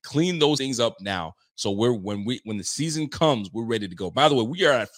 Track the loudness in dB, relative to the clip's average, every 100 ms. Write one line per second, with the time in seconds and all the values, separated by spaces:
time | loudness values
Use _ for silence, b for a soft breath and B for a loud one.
0 | -6 -2 0 2 2 2 -2 0 -2 -2
1 | -6 -4 -6 -12 _ -6 -4 2 2 0
2 | -4 -6 -6 -6 -6 -8 -6 -4 -4 -4
3 | -6 2 2 2 -2 -6 -2 -2 -4 -6
4 | -4 4 4 4 0 2 2 2 0